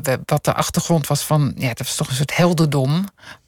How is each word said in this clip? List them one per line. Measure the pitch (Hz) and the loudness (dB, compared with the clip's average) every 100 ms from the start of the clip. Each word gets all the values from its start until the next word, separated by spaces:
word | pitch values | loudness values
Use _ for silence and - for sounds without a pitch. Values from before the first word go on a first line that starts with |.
w-, | 131 | -2
w-, | 127 - | -2 0
wat | 147 | 0
de | - | 0
achtergrond | - - 175 - 165 139 | -2 0 0 2 0 2
was | 143 | -2
van, | - 156 135 - | 0 2 2 0
ja, | 127 | -4
dat | 117 | -4
was | 127 - | -6 -4
toch | 151 | -4
een | 131 | -2
soort | 143 - | -2 2
helderdom. | 175 165 151 139 131 165 202 _ - - | 2 4 2 2 2 0 -2 _ -20 -20